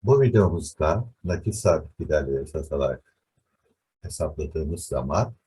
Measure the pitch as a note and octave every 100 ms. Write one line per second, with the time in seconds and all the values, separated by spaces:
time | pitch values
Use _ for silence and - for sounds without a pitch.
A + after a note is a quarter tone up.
0 | G#2 C#3 C3 A2 F#2 E2 D#2 - D#2 F#2
1 | B2 _ F2+ F2 - G#2+ G2 D#2+ D2+ _
2 | E2+ D2+ C#2 C2+ C#2 D#2 D2 C#2+ C2+ B1+
3 | _ _ _ _ _ _ _ _ _ _
4 | F2 - D#2 D2 C#2 D#2+ D2 E2 - C2+
5 | B1+ D#2+ A#2 -